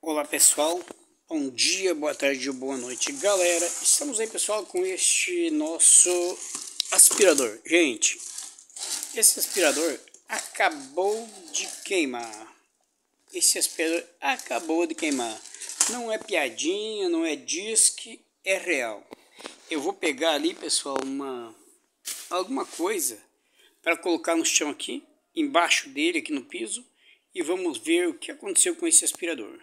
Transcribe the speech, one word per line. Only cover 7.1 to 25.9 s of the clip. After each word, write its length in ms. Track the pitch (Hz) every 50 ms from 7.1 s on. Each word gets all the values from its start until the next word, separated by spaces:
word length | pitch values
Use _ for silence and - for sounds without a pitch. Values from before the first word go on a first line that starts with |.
| - - 214 185 156 139 131 113 104 - -
Gente, 540 | - 156 175 170 143 117 104 - - - - - - - - - - - - - _ - - - - - - - - -
esse 240 | 240 214 - - -
aspirador 580 | - - - 208 175 151 135 135 160 165 135 - - - _ - _ _
acabou 960 | 226 220 - - - - 214 185 160 147 135 135 - 175 185 202 214 226 233 220 208 - 180 - -
de 120 | - 196 190 - - -
queimar. 680 | - 196 185 156 135 123 120 117 113 110 107 110 110 - _ _ _ _ _ _ _ _ _ _ _ _ _ _ _ -
Esse 240 | 185 170 - - 196
aspirador 480 | - - - - 165 160 165 170 - - _ _
acabou 680 | - - 254 240 - - - - - - 160 165 175
de 80 | 165 160
queimar. 480 | - 165 156 143 131 120 117 110 104 - - - - - - - - - -
Não 220 | 220 247 233 226
é 60 | 220 220
piadinha, 880 | - - 196 165 147 131 110 113 127 151 185 208 214 220 220 208 196 180
não 180 | 170 160 165
é 120 | 165 151 139
disque, 840 | 127 120 - 339 202 220 220 214 - - - - - 233 226 - _ _ _ _ _
é 140 | - 190 185
real. 520 | 175 175 170 139 123 113 107 98 - _ - _ _ _ _ - - - - - - -
Eu 80 | 165 156
vou 140 | 139 175 196
pegar 400 | - - 165 143 127 151 165 156
ali, 200 | 143 147 170 -
pessoal, 440 | - - - - - - 143 139 135
uma, 540 | 135 135 135 139 139 139 131 123 117 113 110 _ - _ _ _ _ _ _ _ _ - - - - -
alguma 360 | 170 180 185 190 262 269 -
coisa 580 | - - - 160 180 226 180 160 - 110 101 - _ _ _ _ _ _ _ _ _ _ _
pra 140 | _ 165 170
colocar 400 | 165 - 190 170 156 - - 165
no 100 | 165 160
chão 240 | - - - 160 151
aqui, 320 | - - - - - 285 - _ _ _ _ _ _
embaixo 540 | 170 156 143 135 165 175 165 - - -
dele, 300 | 143